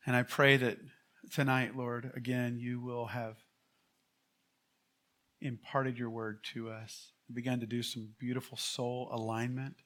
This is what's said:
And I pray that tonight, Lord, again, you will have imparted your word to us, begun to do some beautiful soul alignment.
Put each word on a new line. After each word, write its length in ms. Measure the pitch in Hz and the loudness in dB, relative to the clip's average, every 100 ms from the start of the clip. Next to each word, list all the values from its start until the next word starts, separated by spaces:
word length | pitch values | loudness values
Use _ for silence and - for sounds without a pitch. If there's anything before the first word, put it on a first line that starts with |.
| - | 4
And 100 | 123 | 2
I 80 | |
pray 340 | 123 - 139 135 | 2 6 8 10
that 200 | 123 - - - _ _ - | 6 2 -8 -20 _ _ -8
tonight, 440 | - 135 131 120 127 | 2 4 4 2 -2
Lord, 360 | 123 120 131 127 | -4 -4 -6 -8
again, 420 | 120 127 123 120 | -2 0 0 -2
you 220 | 120 123 | -4 -4
will 280 | 123 120 117 | -4 -4 -4
have 280 | 123 113 110 _ _ _ _ _ _ _ _ _ _ _ _ _ _ _ _ _ _ _ _ | -4 -6 -8 _ _ _ _ _ _ _ _ _ _ _ _ _ _ _ _ _ _ _ _
imparted 560 | 143 117 - 143 131 120 | -6 -6 -2 0 0 0
your 120 | 120 | -4
word 340 | 113 110 107 - | -4 -4 -6 -8
to 160 | 117 113 | -8 -8
us, 420 | 110 110 - - _ _ | -8 -12 -14 -18 _ _
begun 260 | 123 123 123 | -6 -2 0
to 60 | 113 | 0
do 180 | 120 | -2
some 260 | 117 117 107 107 | -2 -6 -10 -8
beautiful 400 | 123 123 - 123 | -4 -4 -4 -6
soul 520 | - - 123 123 127 | -6 -2 -4 -4 -4
alignment. 640 | 117 110 113 120 127 135 - | -4 -2 0 0 -2 -6 -10